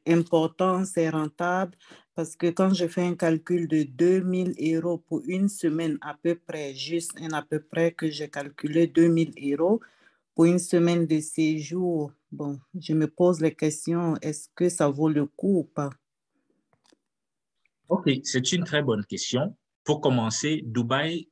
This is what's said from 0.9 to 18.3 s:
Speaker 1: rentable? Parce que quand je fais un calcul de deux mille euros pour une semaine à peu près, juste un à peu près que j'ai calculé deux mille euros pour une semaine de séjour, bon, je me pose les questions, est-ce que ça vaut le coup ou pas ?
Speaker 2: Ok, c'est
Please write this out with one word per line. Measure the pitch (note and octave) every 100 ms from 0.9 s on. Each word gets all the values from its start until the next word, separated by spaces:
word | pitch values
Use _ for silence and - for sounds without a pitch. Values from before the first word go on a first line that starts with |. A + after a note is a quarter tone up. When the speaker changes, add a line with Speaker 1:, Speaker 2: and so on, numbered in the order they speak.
| - D#3+
Speaker 1:
rentable? | D#3 D#3 - F3 F#3 F#3 - - - _
Parce | - E3 -
que | F3
quand | E3+ F#3+ F#3+
je | E3+
fais | F3 F3+
un | F3
calcul | E3 D#3+ D#3+ F3+ D#3+
de | D#3
deux | C#3+ B2+ F3 F#3
mille | F#3 F3+ F3+ - D#3 D#3+
euros | E3+ E3+
pour | - D#3+ D3
une | F#3 G3+
semaine | - E3+ D#3 E3 D3
à | D3+
peu | D3 E3+ E3+
près, | - D#3+ C#3 C3+
juste | C#3 E3+ E3 -
un | D#3+
à | D3+
peu | - D#3
près | - E3 E3+
que | E3 D#3+
j'ai | D3 D3
calculé | D3 C#3+ - D3+ D#3+ E3
deux | D3+ E3+
mille | E3 D3+ - C#3+
euros | C#3+ E3+ A3+ - _ _ _ _ -
pour | E3+
une | F3
semaine | F3 F3 E3+ E3+ D#3+
de | D#3
séjour, | D#3 - D#3 D#3 C#3+ F3 F3+ D#3+ D3 - _
bon, | D3 C#3+ C#3 - F3+
je | D3+
me | D#3 D3+
pose | - F3+ E3+
les | D#3+
questions, | - D#3 D3+ - E3+ E3+ D3+
est-ce | D3+ D3+ - -
que | F3+
ça | F3 D3
vaut | C#3+ D#3
le | D3 C#3+
coup | - F#3+ F#3
ou | -
pas ? | - C#3 B2+ _ _ _ _ _ _ _ _ _ _ _ _ _ _ _ _ _ _ _
Speaker 2:
Ok, | F#3+ D#3+ C3
c'est | -